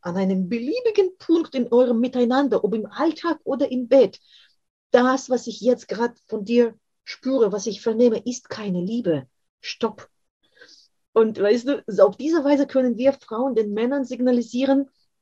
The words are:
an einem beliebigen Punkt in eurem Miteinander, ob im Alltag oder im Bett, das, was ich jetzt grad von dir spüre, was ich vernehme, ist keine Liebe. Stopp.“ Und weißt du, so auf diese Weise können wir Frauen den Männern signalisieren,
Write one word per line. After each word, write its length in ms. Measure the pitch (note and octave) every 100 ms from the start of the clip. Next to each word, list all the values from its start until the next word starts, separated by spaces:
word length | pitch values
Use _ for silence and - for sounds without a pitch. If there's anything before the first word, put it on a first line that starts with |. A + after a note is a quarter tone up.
an 160 | F3 F3
einem 320 | F#3+ F#3+ F3+
beliebigen 680 | A#3 B3 B4 A#4+ G#4+ F#4+ F#4
Punkt 360 | - E4 D#4+
in 140 | C4+ A#3+
eurem 280 | A#3+ B3+ A3+
Miteinander, 640 | B3 B3 A#3+ B3+ C#4+ G#3+
ob 100 | G#3
im 120 | A3 G3+
Alltag 520 | - D#4+ D#4 E4+ D#4
oder 260 | - C4+ C#4
im 160 | B3+ A#3+
Bett, 300 | C#4 G3+ - _ _ _ _ _ _ _
das, 360 | A#3+ B3 C4+ -
was 180 | B3 A#3
ich 140 | A3
jetzt 280 | A#3 A#3+ -
grad 300 | G3 A#3+ - _
von 180 | G#3+ G3+
dir 280 | A#3+ A#3 A3 _ _
spüre, 480 | - - B3+ C4 G#3
was 140 | G3+ A3
ich 160 | G3
vernehme, 360 | A3+ A3 A#3+ A3
ist 240 | B3 A#3+ -
keine 320 | - G#3 F3+
Liebe. 460 | F3+ A#3 G3 D3+ C3 _ _ _
Stopp.“ 480 | - - - - - _ _ _ _ _ - - _ _ _
Und 280 | A3+ A3 -
weißt 280 | G3+ A#3+ A#3+
du, 160 | C#4 -
so 160 | F#3+ B3
auf 100 | G3
diese 280 | C#4+ E4
Weise 220 | C#4 C#4+ C#4
können 300 | C4+ B3+ A3
wir 140 | C4
Frauen 420 | C4+ - A3+ C4+
den 180 | A3 G#3
Männern 320 | G#3 A#3+ C#4+
signalisieren, 840 | B3+ A#3+ B3+ B3 A#3 B3 C4+ C#4 C#4 _ _ _